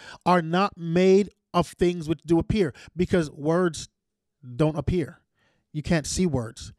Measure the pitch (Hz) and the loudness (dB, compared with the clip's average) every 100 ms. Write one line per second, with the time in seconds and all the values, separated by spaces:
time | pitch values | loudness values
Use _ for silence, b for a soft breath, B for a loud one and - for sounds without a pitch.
0 | B B - 180 160 175 196 - 165 170 | B B 2 2 2 0 -2 -4 -2 2
1 | 185 190 202 _ _ 175 165 - 175 175 | 6 4 2 _ _ -2 -2 -2 -2 -2
2 | 156 165 - 165 - 220 165 - B 156 | -4 -6 0 0 2 0 -2 -4 B -4
3 | 180 190 151 160 160 170 180 156 - _ | 0 0 -2 -4 -2 0 0 -4 -14 _
4 | _ _ _ _ 127 123 151 156 147 180 | _ _ _ _ -18 0 0 0 -2 -2
5 | 135 - _ _ _ _ _ 151 - 170 | -2 -8 _ _ _ _ _ -10 0 0
6 | 139 - 185 131 113 - - | 0 -2 0 0 -6 -12 -20